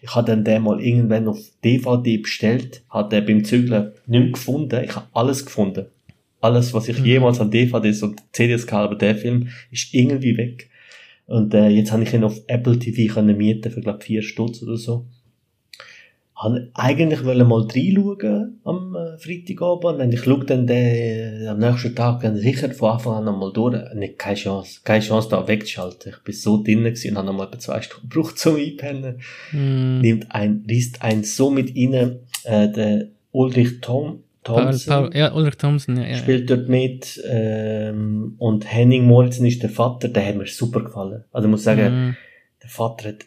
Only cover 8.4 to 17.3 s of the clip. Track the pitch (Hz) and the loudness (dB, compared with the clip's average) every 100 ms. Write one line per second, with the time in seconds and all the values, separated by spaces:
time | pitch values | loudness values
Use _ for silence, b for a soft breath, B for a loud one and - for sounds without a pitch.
8.4 | 120 117 - 104 104 104 101 107 120 123 | 0 0 -2 -2 -2 0 0 2 0 -2
9.4 | 120 B B - - 131 123 135 131 107 | -2 B B -12 -2 2 2 2 0 0
10.4 | 120 123 - B B B B B - 117 | -2 -8 -20 B B B B B -4 0
11.4 | 104 107 107 107 107 113 110 117 107 - | 2 4 6 4 2 0 2 2 0 -2
12.4 | - 120 127 120 117 110 110 110 104 104 | -4 -2 2 2 0 0 0 4 2 4
13.4 | 107 107 113 110 101 101 - 107 104 - | 2 0 -4 -6 -8 -8 -4 -4 -4 -4
14.4 | 117 - 117 117 117 120 - _ _ _ | -6 -6 -8 -8 -4 -6 -8 _ _ _
15.4 | _ _ _ B B B B B _ - | _ _ _ B B B B B _ -8
16.4 | 110 123 - - 127 147 165 139 127 | -4 -4 -6 -2 0 2 0 0 0